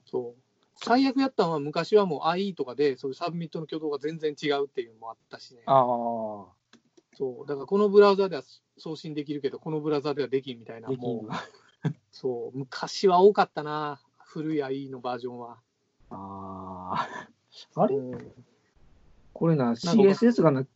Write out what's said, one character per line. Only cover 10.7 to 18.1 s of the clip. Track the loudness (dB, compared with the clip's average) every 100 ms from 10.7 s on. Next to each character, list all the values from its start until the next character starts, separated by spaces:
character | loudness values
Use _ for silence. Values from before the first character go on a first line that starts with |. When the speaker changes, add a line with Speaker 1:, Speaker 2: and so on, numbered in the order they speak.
| -12
Speaker 1:
い |
な、 | -8
Speaker 2:
で | -6
き |
ん。 |
Speaker 1:
も | -4 -6 -6
う。 | -10 -12 -18 _ _ -6 -6 _
そ | -8 -6 -6 -8
う。 | -10
昔 | -10 -10 -8 2 4
は | 8
多 | 8
か | 8
っ | 2
た | -2
な。 | -6 -6 -6 -10 _ _
古 | -16 -8 -4
い | -4
ア | -4
イ | -6
イ | -8
ー |
の | -10
バ | -8 -6
ー |
ジ | -8
ョ |
ン | -12
は。 | -16 -18 _ _ _ _ -18
Speaker 2:
あ | -16 -14 -12 -12 -12 -12 -12 -8 -6 -8 -10 -16 _ _ -20 -8
あ。 |
あ | 0 0
れ？ | 0
Speaker 1:
う | -4